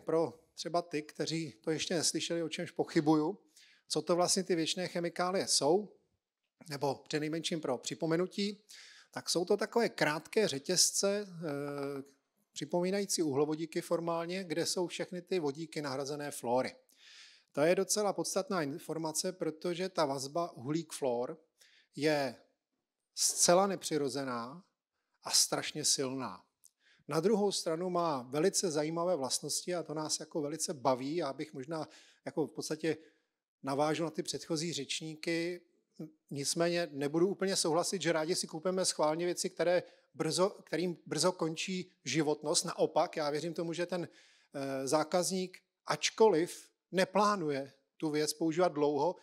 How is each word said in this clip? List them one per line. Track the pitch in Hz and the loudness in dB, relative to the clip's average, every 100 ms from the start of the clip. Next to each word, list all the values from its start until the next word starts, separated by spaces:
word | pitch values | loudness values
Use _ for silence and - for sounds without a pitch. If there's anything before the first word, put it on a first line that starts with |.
pro | - 160 147 - _ | 0 0 0 -4 _
třeba | - 170 170 | -12 -4 -2
ty, | 175 151 | -2 -4
kteří | 151 - 143 160 156 - | -6 -6 -4 -2 -4 -6
to | - | -4
ještě | 156 - | -2 0
neslyšeli, | 180 - 165 151 170 | 0 0 0 -2 -4
o | 160 | -4
čemž | 170 165 | -6 -6
pochybuju, | - 147 165 151 156 156 202 _ _ - _ - | -4 0 2 6 6 4 -2 _ _ -20 _ -6
co | 151 | -4
to | 156 175 | 0 2
vlastně | 170 196 | 2 2
ty | 180 | 0
věčné | 170 156 - 175 | 0 0 -2 -4
chemikálie | 175 170 - 180 190 131 | -2 -2 0 0 0 2
jsou, | - 143 185 208 - _ _ _ _ _ _ - | 4 6 4 2 -12 _ _ _ _ _ _ -12
nebo | 143 143 | -4 -2
přinejmenším | 120 - 151 151 165 151 170 | -2 -4 -4 -2 -4 -4 -2
pro | 143 120 | -2 -4
připomenutí, | - - 160 165 180 - 202 208 - - - - - | -4 -4 2 2 2 0 -2 -4 -14 -20 -20 -20 -14
tak | 156 - | -8 -2
jsou | - | 0
to | 180 202 | 2 2
takové | 214 233 208 | 2 2 2
krátké | - 151 156 - 214 196 | 2 2 2 -2 2 2
řetězce, | 135 - 175 - - 196 202 202 | 2 0 4 4 4 0 0 -4
eh, | 170 165 143 143 143 139 139 - _ _ _ _ | -8 -6 -4 -6 -6 -6 -8 -10 _ _ _ _
připomínající | - 147 175 180 202 196 - | -12 -2 0 0 0 0 0
uhlovodíky | 160 135 151 156 165 175 | 2 2 2 0 -4 -4
formálně, | - 170 165 170 170 185 | -2 -2 0 -2 -2 -6
kde | 180 156 151 | -4 -2 0
jsou | - 170 | 0 -2
všechny | - 170 180 | -4 -6 -8
ty | 170 185 | -4 -2
vodíky | 147 139 160 160 | 0 -2 -6 -6
nahrazené | 147 131 139 147 147 | -4 -4 -4 -6 -6
fluory. | - 120 123 123 - _ _ - - - - _ | -6 0 2 2 -4 _ _ -20 -20 -20 -20 _
To | - | 2
je | 156 | 4
docela | 185 185 208 208 | 4 2 0 0
podstatná | 170 160 196 190 190 | 0 -2 -2 0 0
informace, | 143 165 - 160 160 151 185 | -2 -4 -6 -4 -4 -2 -4
protože | 185 160 160 180 170 185 | -4 -6 -4 -4 -4 -2
ta | 180 | 0
vazba | 147 139 135 160 170 - | 0 0 -4 -2 -2 -4
uhlík-fluor | 120 160 160 - 135 120 127 - _ _ _ _ _ - | -4 -4 -4 -4 -2 0 -2 -8 _ _ _ _ _ -2
je | 151 147 131 110 _ _ _ _ _ _ _ | 2 2 0 -6 _ _ _ _ _ _ _
zcela | - - - - 180 196 | -2 0 4 6 6 6
nepřirozená | 175 - 151 143 135 135 120 117 170 - _ _ _ _ _ | 0 -2 -2 0 -2 -4 -6 -8 -12 -20 _ _ _ _ _
a | - | 0
strašně | - - 147 - 156 | 2 2 0 -4 -2
silná. | - - 131 135 117 87 _ _ _ _ _ _ - | 0 0 0 -4 -6 -10 _ _ _ _ _ _ -6
Na | 156 | 0
druhou | 190 208 208 | 2 2 2
stranu | - 175 160 185 | 0 -2 -2 -2
má | 175 170 139 | 0 0 0
velice | 123 143 185 - 190 | -2 0 2 2 0
zajímavé | 151 151 170 175 165 | 0 0 0 0 0
vlastnosti | 127 - 147 - - | 0 -2 -2 -4 -4
a | 175 | -4
to | 156 | -4
nás | 151 156 - | -6 -4 -4
jako | 156 170 | -4 -4
velice | 143 160 - | -4 -4 -6
baví. | 151 127 127 135 170 | -2 0 2 0 -2
Já | 143 | -2
bych | 131 143 | -4 -8
možná | 143 131 160 143 - - _ | -10 -8 -6 -8 -12 -20 _
jako | - - 139 | -6 -2 -2
v | |
podstatě | - - 156 165 - - _ _ _ _ _ | -4 -6 -2 -2 -2 -6 _ _ _ _ _
navážu | 135 139 151 156 | -2 2 2 2
na | 165 | -2
ty | 156 | -4
předchozí | 156 143 - 160 170 | -6 -6 -4 -2 -2
řečníky. | 143 127 - 160 156 - 165 170 175 - _ _ - 160 - - | -4 -4 -6 -6 -8 -4 -2 -2 -6 -12 _ _ -16 -16 -16 -12
Nicméně | 139 139 170 170 175 170 | -6 -2 0 2 2 -2
nebudu | 143 143 160 190 | -2 0 4 2
úplně | 190 190 185 | 2 0 0
souhlasit, | 175 156 170 196 | 2 2 2 0
že | 156 | 0
rádi | 160 156 | 2 2
si | 175 - | -2 -4
kupujeme | 160 185 185 | -4 -2 0
schválně | 175 - 151 160 | 0 2 2 2
věci, | 175 165 180 | 0 -2 -4
které | - 165 180 175 - _ | 0 2 2 0 -8 _
brzo, | 127 156 156 190 | -4 -2 2 2
kterým | - - 156 180 160 - | 0 -6 -2 -2 -4 -4
brzo | 151 175 | 0 2
končí | 180 160 160 - 185 175 _ | 2 -2 -2 -4 -4 -6 _
životnost. | 131 147 147 151 147 170 | -2 0 2 0 0 0
Naopak, | 165 180 165 156 175 165 | 0 2 2 2 0 0
já | 147 | -2
věřím | 151 170 | -2 -4
tomu, | 165 165 | -4 -4
že | 165 175 | -4 -4
ten, | 180 160 - - _ _ | -4 -6 -10 -20 _ _
eh, | 143 139 135 135 | -8 -6 -4 2
zákazník, | 156 151 180 165 185 180 - _ _ - | 2 2 0 0 -2 -4 -8 _ _ -4
ačkoliv | 151 - - 220 160 170 - - _ _ | -2 0 6 6 6 2 -4 -18 _ _
neplánuje | 180 185 190 208 202 151 139 139 - _ _ | 0 2 4 4 2 0 -2 -4 -12 _ _
tu | 156 | -2
věc | 147 151 | 0 0
používat | - 165 156 175 | 0 0 4 2
dlouho, | 147 147 147 160 185 | 4 2 2 0 -2